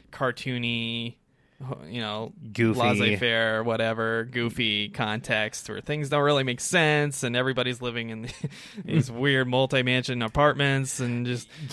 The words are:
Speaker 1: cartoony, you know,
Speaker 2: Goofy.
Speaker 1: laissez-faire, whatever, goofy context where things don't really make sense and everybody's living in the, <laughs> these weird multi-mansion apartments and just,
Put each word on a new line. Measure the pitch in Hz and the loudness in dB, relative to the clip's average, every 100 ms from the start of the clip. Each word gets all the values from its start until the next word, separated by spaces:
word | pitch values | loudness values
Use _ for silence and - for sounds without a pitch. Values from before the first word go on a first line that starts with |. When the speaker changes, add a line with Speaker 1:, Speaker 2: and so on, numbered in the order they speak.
| _ | _
Speaker 1:
cartoony, | - 131 120 131 123 120 117 117 117 117 - _ _ _ - 127 - 78 | -2 -2 -2 -4 -2 -2 -2 -2 -4 -8 -12 _ _ _ -14 -12 -10 -10
you | 117 | -8
know, | 107 107 113 - 120 | -6 -6 -8 -12 -6
Speaker 2:
Goofy. | 104 113 113 | 2 4 4
Speaker 1:
laissez-faire, | 120 104 117 101 120 113 113 110 | 4 4 4 2 2 4 2 2
whatever, | 117 113 113 113 113 113 117 | 0 0 0 0 0 0 -2
goofy | 123 117 - 113 104 104 | -2 -2 0 0 0 -2
context | - 110 107 - 110 107 - - | -4 -4 -4 -2 -2 -2 -6 -10
where | 104 | -10
things | - 151 139 | -6 -4 0
don't | 147 | 2
really | 143 143 | 4 4
make | 131 123 | 2 -2
sense | - 180 156 151 147 135 | 0 4 4 4 2 -2
and | 123 123 | -2 0
everybody's | 131 127 127 120 | 0 0 -2 -2
living | 123 117 113 | -6 -6 -6
in | 113 | -8
the, | 117 - 135 - | -10 -8 -10 -10
<laughs> | - 214 160 | -16 -12 0
these | 160 - | 2 2
weird | 117 143 135 127 | 0 2 2 2
multi-mansion | 127 131 135 123 127 120 123 | 2 2 2 2 0 0 -2
apartments | 113 147 147 139 143 135 131 - | -2 4 4 4 2 2 0 -2
and | 123 120 120 | -2 -2 -2
just, | 120 - - 143 | -4 -6 -14 -6